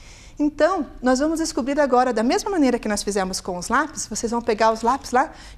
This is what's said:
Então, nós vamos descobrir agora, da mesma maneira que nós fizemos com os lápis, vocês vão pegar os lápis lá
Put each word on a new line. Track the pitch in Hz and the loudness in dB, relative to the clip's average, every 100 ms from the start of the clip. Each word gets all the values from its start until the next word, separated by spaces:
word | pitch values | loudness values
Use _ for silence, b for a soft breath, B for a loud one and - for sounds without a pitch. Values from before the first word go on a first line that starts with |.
| B B B B | B B B B
Então, | 294 294 311 381 262 - | -2 2 2 2 -4 -4
nós | 254 254 | 0 2
vamos | 302 320 | 2 0
descobrir | 320 - 247 285 | -2 -2 -2 0
agora, | 285 247 254 | 2 4 2
da | 220 | 2
mesma | 233 392 427 | 0 0 0
maneira | 381 262 240 | 2 2 2
que | 220 | -2
nós | 202 | -4
fizemos | - 202 185 185 | -2 -2 -2 -4
com | - 180 | -8 -8
os | 175 | -2
lápis, | 240 302 208 - | 0 0 -6 -8
vocês | 220 226 | -6 -4
vão | 233 | -4
pegar | 233 214 226 | -2 2 2
os | 220 | 2
lápis | 233 269 - | 0 -2 0
lá | 240 320 B B | 0 0 B B